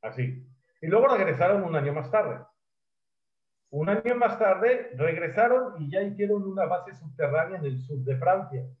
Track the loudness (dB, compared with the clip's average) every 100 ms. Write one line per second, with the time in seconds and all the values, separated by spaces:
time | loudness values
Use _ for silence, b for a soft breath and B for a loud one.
0 | -10 -4 -4 -4 -14 _ _ _ 2 4
1 | 6 4 2 2 4 4 2 0 0 -2
2 | 0 0 0 -4 -12 _ _ _ _ _
3 | _ _ _ _ _ _ _ -4 0 0
4 | 0 2 2 2 2 4 2 2 -2 -4
5 | -2 -2 -4 2 4 4 0 -6 -6 -4
6 | -4 -4 -2 0 -2 -2 -2 -2 -6 -18
7 | -18 -4 0 0 -2 -4 -6 -6 -8 -8
8 | -4 -2 2 0 0 -10 -10 -16